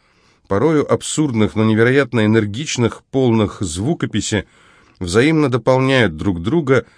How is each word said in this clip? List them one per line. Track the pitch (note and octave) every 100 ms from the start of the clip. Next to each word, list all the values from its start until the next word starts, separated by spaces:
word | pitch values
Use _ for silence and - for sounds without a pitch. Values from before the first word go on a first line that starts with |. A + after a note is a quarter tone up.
| _ _ _ _ -
порою | G2 D3 D#3 B2+
абсурдных, | A2+ - - D3+ A2+ G#2
но | G#2+
невероятно | A2 G#2+ A#2 C3+ C3+ A#2+
энергичных, | G#2+ A2+ G#2 G2+ D#3+ - A2+ - _
полных | C3+ B2+ A2+ G2+ -
звукописи, | F#2+ E2 A2+ F3 C3 G#2 - G#2 - _ _ _ _ _
взаимно | F2+ G2 C#3+ D#3+ C#3+
дополняют | A#2+ C3 C3 C3 C3+ G#2 D#2
друг | E2+ E2+
друга, | E2+ E3+ C3+ C3 -